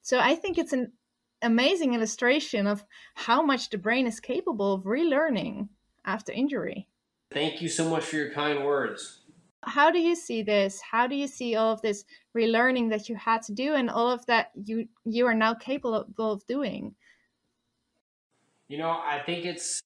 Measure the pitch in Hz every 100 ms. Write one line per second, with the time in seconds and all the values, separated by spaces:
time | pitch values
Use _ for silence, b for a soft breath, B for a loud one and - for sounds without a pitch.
0 | - 247 240 330 392 349 285 262 240 _
1 | _ _ _ _ 233 226 262 370 302 240
2 | 220 - 247 285 294 226 202 208 - B
3 | B - - 247 320 254 - 214 190 240
4 | 254 220 - 262 370 233 202 196 190 247
5 | 339 285 320 220 170 202 208 _ _ _
6 | - 190 - - 277 269 160 - - _
7 | _ _ _ - 156 151 170 - 165 165
8 | 156 156 143 147 147 143 139 143 117 104
9 | - - _ - _ _ - - 302 339
10 | 339 339 - 226 208 208 196 196 - 226
11 | 247 277 285 - 247 220 220 220 220 208
12 | - B B 233 226 226 254 254 233 214
13 | 214 220 - 226 226 208 269 302 240 220
14 | 240 247 240 233 - - 202 220 226 _
15 | - 226 247 226 220 226 - 285 254 220
16 | - - 220 208 _ 254 262 - 107 -
17 | b b b b _ _ _ _ _ _
18 | _ _ _ _ _ _ _ 143 160 165
19 | 147 143 - 175 175 165 - -